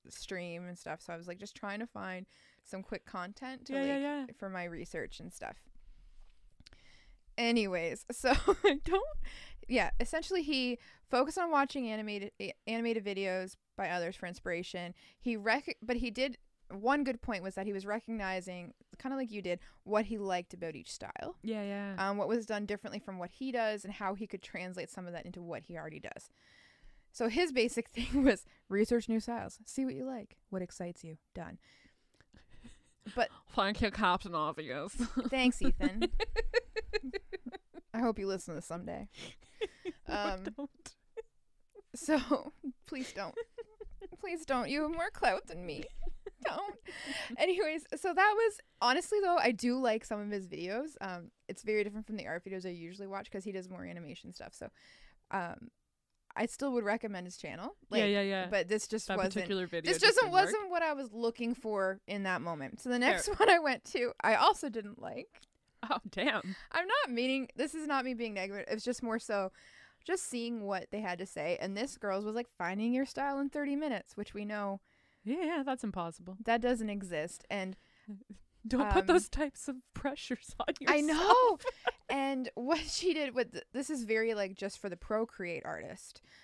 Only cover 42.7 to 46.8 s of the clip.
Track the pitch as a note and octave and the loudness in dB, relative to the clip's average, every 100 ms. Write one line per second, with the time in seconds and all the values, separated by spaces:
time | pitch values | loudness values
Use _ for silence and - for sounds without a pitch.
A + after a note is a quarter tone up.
42.7 | - - C4+ B3+ - G3 - A4+ - A4 | -10 -8 -6 -6 -6 -8 -8 -10 -10 -14
43.7 | G#4+ G#4 - F#4+ E4+ F#4+ E4+ D#4+ C4 A#3 | -14 -14 -12 -14 -10 -6 -6 0 0 0
44.7 | C#4+ D4+ E4 F#4 - A#3 F#3+ - - - | 0 0 -2 -4 2 4 4 -2 -10 -6
45.7 | D3 - - - - - - - - G4+ | -6 -8 -2 -2 -2 -10 -6 -4 -2 -6
46.7 | A#4+ | -8